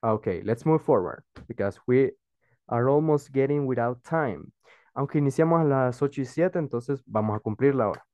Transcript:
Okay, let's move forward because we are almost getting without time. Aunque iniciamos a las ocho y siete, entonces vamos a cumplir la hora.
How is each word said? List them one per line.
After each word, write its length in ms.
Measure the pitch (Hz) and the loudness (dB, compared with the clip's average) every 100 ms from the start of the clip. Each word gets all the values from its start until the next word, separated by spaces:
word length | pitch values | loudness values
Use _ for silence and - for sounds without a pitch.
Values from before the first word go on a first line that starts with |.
Okay, 380 | 117 110 - 87 | 0 -2 -2 -4
let's 220 | 90 98 160 | -4 -4 0
move 180 | 160 | 0
forward 400 | - 123 90 - _ - - | 2 0 0 -8 _ -20 -18
because 320 | 120 101 - - | -6 -6 -6 2
we 240 | 127 135 - _ _ _ _ _ | 2 2 -2 _ _ _ _ _
are 200 | 120 123 | 0 2
almost 420 | 143 156 147 - | 2 2 0 0
getting 320 | 135 135 147 139 | -2 0 0 -2
without 380 | 123 117 123 | -2 -2 -4
time. 480 | - 160 139 82 - _ _ _ _ - | -4 -2 -2 -6 -14 _ _ _ _ -8
Aunque 220 | 139 156 | -2 0
iniciamos 420 | 143 135 160 165 | 0 2 2 4
a 20 | |
las 380 | 156 135 127 123 | 4 2 0 0
ocho 200 | 143 143 | -4 -4
y 40 | 123 | -8
siete, 340 | - 180 180 | 0 0 0
entonces 420 | 143 120 123 139 - | -4 -6 -6 -8 -4
vamos 300 | 107 107 107 | -2 0 -2
a 40 | |
cumplir 360 | - 107 135 135 | -4 2 2 4
la 140 | 107 | 0
hora. 160 | 76 _ | -2 _